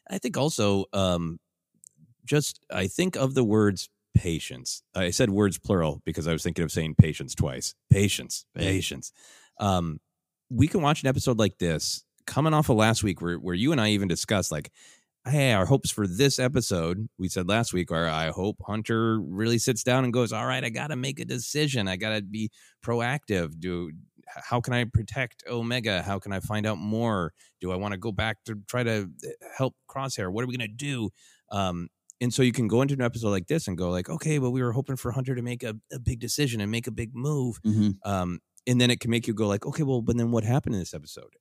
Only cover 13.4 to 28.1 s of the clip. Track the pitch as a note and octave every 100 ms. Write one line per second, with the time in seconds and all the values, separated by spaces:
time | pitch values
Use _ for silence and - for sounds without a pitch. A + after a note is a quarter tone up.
13.4 | F2+ F2+ B2+ D#3 G#2+ G#2 G2 D#2+ - G#2
14.4 | F2 D2+ D2 - - - _ _ - D3
15.4 | C3+ G#2+ F#2 C3+ - - G2+ F2+ C#3 C3
16.4 | B2+ C3 A2+ F#2 E2 F#2 A2 - F2+ -
17.4 | F2+ G#2+ A#2 F#2 E2+ E2 E2 D#2 D#2+ D#2
18.4 | G2 - - G#2 A2 A2+ A2+ A2 D2+ F#2+
19.4 | A2 A#2 - A2+ - B2+ B2+ A#2+ A#2 G#2+
20.4 | B2 B2+ B2+ A2+ C#3+ C3+ C3+ C#3 A#2 B2+
21.4 | - D3 D3+ C3 G2 F#2 A2 A2 G2 G#2+
22.4 | G#2+ - - _ - A#2 A#2+ C#3+ - F#2+
23.4 | E2 D#2+ F2+ F2 F2 D#2+ - _ - -
24.4 | - A#2+ A#2 A#2+ A#2 - G#2 C#3 B2 -
25.4 | - A#2+ A#2 B2 A2 F#2 E2+ G2 G2+ F#2+
26.4 | - G#2+ G#2+ G2+ G#2 A2 A#2 G#2 E2 -
27.4 | _ _ F2+ F#2 G2+ G2 A2+